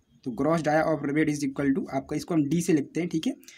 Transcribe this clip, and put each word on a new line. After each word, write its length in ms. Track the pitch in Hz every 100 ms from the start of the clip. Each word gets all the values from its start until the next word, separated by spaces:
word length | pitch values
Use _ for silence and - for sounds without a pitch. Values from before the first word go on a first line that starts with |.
| _ _ 135
तो 100 | 110
gross 320 | 143 165 147
dia 160 | 156 165
of 200 | 151 139
rivet 260 | 147 151
is 140 | 147 143
equal 260 | 139 143
to 140 | 139 135
आपका, 240 | 139 - 151
इसको 180 | -
हम 100 | 165 139
डी 160 | 170
से 120 | 170
लिखते 260 | 156 - 156
हैं, 100 | 175
ठीक 180 | 160 247
है। 80 | - -